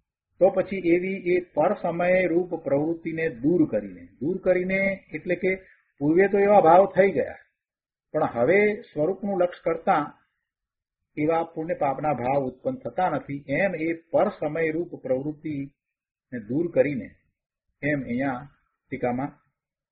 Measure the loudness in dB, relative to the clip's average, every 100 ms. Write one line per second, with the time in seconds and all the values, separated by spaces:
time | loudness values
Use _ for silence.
0 | _ _ _ 2 2 2 -4 -2 2 2
1 | 0 -4 -2 -2 -2 0 0 0 -4 -2
2 | 2 2 2 0 -2 -4 -2 0 0 -4
3 | -6 -4 -4 -2 0 2 2 0 -6 -14
4 | -18 -8 -4 -2 0 0 0 -2 -2 -4
5 | -10 -10 -4 -2 -2 -4 -8 _ _ -4
6 | 2 4 4 4 6 6 8 8 6 4
7 | 2 2 -4 -8 _ _ _ _ _ _
8 | _ -4 -2 0 2 4 2 -2 -8 -4
9 | -2 -2 -4 0 -2 -2 -4 -2 0 0
10 | 0 -10 _ _ _ _ _ _ _ _
11 | _ -4 0 0 -2 -8 -6 -2 -2 -2
12 | -2 -2 0 0 -2 -6 -8 -6 -8 -2
13 | -2 -2 -6 -10 -4 -2 -2 -2 -6 -6
14 | -2 0 0 -2 -6 -2 -2 -2 -6 -8
15 | -4 -2 -2 -8 -8 -8 -8 _ _ _
16 | _ _ -14 -12 -6 -4 0 2 2 0
17 | -8 _ _ _ _ _ _ -8 -4 -2
18 | -2 -2 -2 -4 -10 _ _ _ -12 -4
19 | -2 -2 -6 -10 _ _ _ _ _